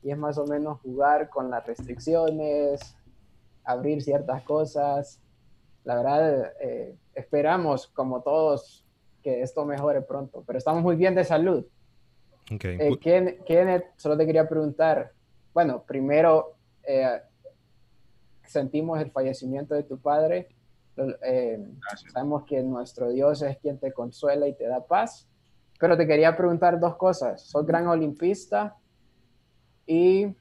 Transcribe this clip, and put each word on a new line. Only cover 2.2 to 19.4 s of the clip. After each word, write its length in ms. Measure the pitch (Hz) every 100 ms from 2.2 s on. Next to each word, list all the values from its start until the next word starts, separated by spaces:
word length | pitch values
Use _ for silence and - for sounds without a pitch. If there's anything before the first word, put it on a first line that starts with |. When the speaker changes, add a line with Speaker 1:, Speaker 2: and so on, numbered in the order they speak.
| 160 156 151 147 143 143 - - _ - _ _ _ _
Speaker 1:
abrir 400 | - 123 139 151
ciertas 400 | 135 143 143 127
cosas. 800 | - 151 156 147 143 143 143 - _ _ _ _ _ _
La 100 | -
verdad, 580 | 123 127 147 160 139 107 -
eh, 360 | 131 120 123 - _
esperamos, 720 | - 123 147 147 180 160 135 -
como 340 | - 131 127
todos, 640 | 139 151 156 143 - - _ _ _ _
que 200 | 143 123
esto 220 | 123 156
mejore 380 | 147 143 143 139
pronto, 400 | 131 139 135 -
pero 140 | - 123
estamos 240 | 139 165
muy 140 | 175 165
bien 180 | 185
de 80 | 185
salud. 420 | 175 156 175 156 - _ _ _ _ _ _ _ -
Speaker 2:
Ok. 140 | 107
Speaker 1:
Eh, 260 | 95 90 147
Speaker 2:
Pu- 80 | 139
Speaker 1:
Ken-, 460 | 160 180 180 180 -
Kenneth, 380 | 165 185 180 180 _
solo 200 | 151 151
te 100 | 160
quería 220 | 160 156
preguntar, 640 | 160 151 143 160 147 - _ _ _ _
bueno, 300 | 165 165 123
primero, 720 | - 139 135 147 165 156 - - _ _
eh, 380 | - 135 131 117 - _ - _ _ _ _ _ _ _ _ -
sentimos 560 | - 151 135 147 160 160
el 120 | 147
fallecimiento 600 | 139 131 131